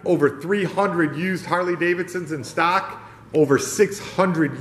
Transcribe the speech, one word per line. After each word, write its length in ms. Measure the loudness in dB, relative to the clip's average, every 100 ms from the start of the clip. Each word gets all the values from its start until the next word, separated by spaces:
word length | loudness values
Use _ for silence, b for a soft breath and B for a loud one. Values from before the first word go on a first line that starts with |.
over 360 | 2 2 2 0
three 220 | -2 -2
hundred 540 | 0 0 0 0 -2 -2
used 280 | -4 -4
Harley 300 | -2 -2 0
Davidsons 560 | 0 0 0 -4 -8 -6
in 140 | -8
stock, 580 | -6 0 2 0 -4 -12 B B B
over 240 | 2 4 4
six 400 | 2 2 2 2
hundred 580 | -8 0 2 2 0 0